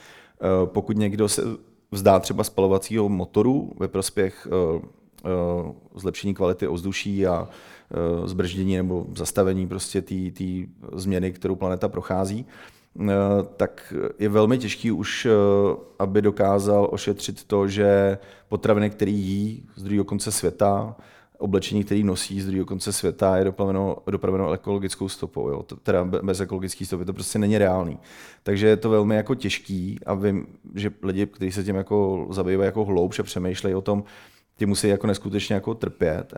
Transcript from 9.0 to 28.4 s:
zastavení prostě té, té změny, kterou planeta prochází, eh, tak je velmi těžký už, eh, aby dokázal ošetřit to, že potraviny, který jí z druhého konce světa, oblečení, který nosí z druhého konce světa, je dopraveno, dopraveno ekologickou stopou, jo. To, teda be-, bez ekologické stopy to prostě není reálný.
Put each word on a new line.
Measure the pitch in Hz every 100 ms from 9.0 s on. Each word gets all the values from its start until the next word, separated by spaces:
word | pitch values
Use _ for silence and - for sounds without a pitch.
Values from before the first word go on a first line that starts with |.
| - 87
zastavení | 78 - 95 95 90
prostě | 92 - 95
té, | 92 95 92
té | - 92 92 90 - -
změny, | 90 95 92 92
kterou | 90 92 90
planeta | 92 92 101
prochází, | 110 - 92 95 107 131 - - - _ -
eh, | 104 98 98 101 - -
tak | 101 - - - - -
je | 104
velmi | 107 107 127
těžký | 107 - 117
už, | 90 104 - 123
eh, | 104 101 101 101 - - -
aby | 98 104
dokázal | 104 101 98 101 101 104 101
ošetřit | 98 - 101 - -
to, | - 101 98
že | 101 101 98 98 98 - - _
potraviny, | 104 - 104 104
který | 104 101
jí | 104 95 98 107 113 - -
z |
druhého | 98 101
konce | 98 101 110
světa, | - - - 101 101 110 110 - - _ _
oblečení, | 101 95 - 104
který | 98 101
nosí | 101 92 - 98
z | 95
druhého | 95 90
konce | 95 104
světa, | - 90 - 95 92
je |
dopraveno, | 95 95 98 95 98 - -
dopraveno | 98 95 95 87
ekologickou | 92 107 101 95 - 95
stopou, | - - - 62
jo. | 71
To, | - 71
teda | - 92
be-, | 92 92
bez | 98 95
ekologické | 92 95 95 - 101
stopy | 90 90
to |
prostě | 95 95 110
není | 101 107
reálný. | 98 92 85 - - - - -